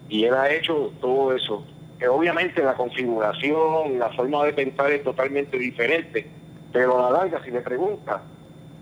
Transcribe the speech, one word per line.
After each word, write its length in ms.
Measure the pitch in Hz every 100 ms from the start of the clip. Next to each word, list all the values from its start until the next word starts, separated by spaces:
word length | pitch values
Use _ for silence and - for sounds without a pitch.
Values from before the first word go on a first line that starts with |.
| -
Y 160 | 107 113
él 80 |
ha 200 | 131 139
hecho 380 | 160 165 156 120 -
todo 340 | 127 135 135 127
eso. 300 | - 104 - - - -
Que 100 | 123
obviamente 560 | 139 170 165 180 165
la 120 | 139 123
configuración, 1200 | 120 131 123 113 107 95 139 156 160 160 156 127
la 100 | 113
forma 360 | 117 127 147 147
de 80 |
pensar 380 | 147 135 - 143
es 120 | 143
totalmente 540 | 127 123 135 139 143 131
diferente, 720 | 123 127 120 165 165 117 - - - - -
pero 280 | 123 127 127
a 100 | 123
la 80 | 147
larga, 240 | 185 160
si 80 | 131
le 100 | 120
preguntas, 600 | 120 127 190 202 - 101 - - - - - -